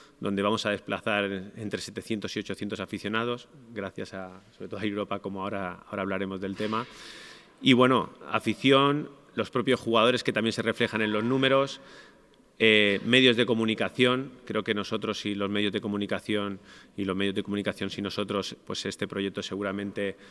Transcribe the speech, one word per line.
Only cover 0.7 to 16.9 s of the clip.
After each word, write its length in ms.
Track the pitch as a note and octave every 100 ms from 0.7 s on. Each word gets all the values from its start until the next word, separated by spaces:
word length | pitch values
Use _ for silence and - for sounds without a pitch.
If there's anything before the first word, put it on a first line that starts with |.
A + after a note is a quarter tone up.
desplazar 840 | G2+ - G2 - G#2 G2+ G2 G2 -
entre 240 | G#2+ F#2+
setecientos 560 | - G2 - A2 G2 A2
y 40 |
ochocientos 400 | G2+ G2 G#2 G2
aficionados, 680 | F#2+ G2+ G2+ A2+ A#2+ A#2+ - C#3+ A#2
gracias 400 | A#2 F#2+ - G#2
a, 300 | G2 F#2 F#2+ G2
sobre 160 | - G2
todo 120 | G2+
a 60 | G#2
Europa, 340 | G2+ G2 G2
como 240 | G2+ G2
ahora, 420 | G2 G2+ F2+ F#2 -
ahora 120 | G2+
hablaremos 400 | F#2+ F#2+ F#2+ F#2+
del 140 | F#2+ G2
tema. 300 | G#2+ A2 B2+ - - - - - - _
Y 120 | C3
bueno, 380 | B2 B2+ B2+ - - D2
afición, 800 | A2 A#2 G#2 C3 C3+ C#3 D3 D3+ - -
los 160 | - G#2
propios 300 | B2+ A#2 A#2+
jugadores 440 | A#2 A2+ A#2 B2
que 100 | -
también 200 | G#2+ A2
se 80 | G#2+
reflejan 400 | A2 G#2+ A#2 A2+
en 100 | A2
los 120 | G#2+
números, 580 | A#2 C3+ C3+ C3+ C#3 - - - - - _ _ _ -
eh, 400 | A2+ G#2+ G#2 G2 G#2+
medios 300 | B2+ B2+ A2+
de 100 | A#2+
comunicación. 840 | A2+ A2 G#2+ A2+ - B2+ B2+ C#3 - -
Creo 180 | G#2+
que 100 | G#2
nosotros 520 | G#2 G2 A2 A2 G#2 G#2
y 100 | G2+
los 140 | G2+
medios 220 | G#2 G#2
de 100 | G#2+
comunicación, 800 | G#2+ G2+ G2+ F#2+ - G#2 G2+ G2 - - -